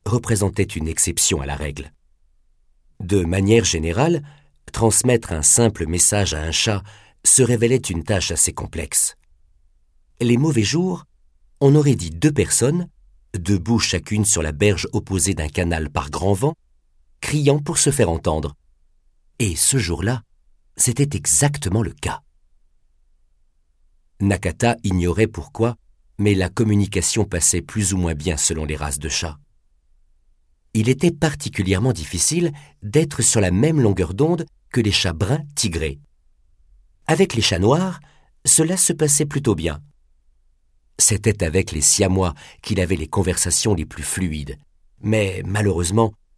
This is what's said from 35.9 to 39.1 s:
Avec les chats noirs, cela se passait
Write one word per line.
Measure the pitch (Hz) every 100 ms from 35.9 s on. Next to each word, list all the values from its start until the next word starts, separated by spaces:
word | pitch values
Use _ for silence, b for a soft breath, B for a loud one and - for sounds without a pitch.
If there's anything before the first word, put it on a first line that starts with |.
| 69 - _ _ _ _ _ _ - _ _ -
Avec | 160 190 113
les |
chats | 104 87
noirs, | 101 151 185 175 b b b _
cela | - - 160 185
se | -
passait | 156 151